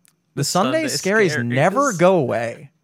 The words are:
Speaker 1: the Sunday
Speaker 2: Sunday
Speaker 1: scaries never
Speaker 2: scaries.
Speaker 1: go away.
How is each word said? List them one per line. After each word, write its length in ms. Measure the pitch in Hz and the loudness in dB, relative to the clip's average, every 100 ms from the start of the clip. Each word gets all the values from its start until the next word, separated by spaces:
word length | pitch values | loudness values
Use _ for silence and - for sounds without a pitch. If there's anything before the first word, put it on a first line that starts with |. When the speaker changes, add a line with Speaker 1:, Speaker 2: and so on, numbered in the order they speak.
| _ _ _ | _ _ _
Speaker 1:
the 100 | - | -6
Sunday 440 | 143 180 226 320 294 | -2 0 0 0 -2
Speaker 2:
Sunday 380 | - 185 220 190 147 | -4 0 2 2 0
Speaker 1:
scaries 80 | 120 | -2
never 460 | 123 175 226 285 | 0 2 2 -2
Speaker 2:
scaries. 60 | 170 | 2
Speaker 1:
go 180 | 175 185 | 2 4
away. 540 | 120 110 117 135 143 _ | 0 -2 -4 -8 -18 _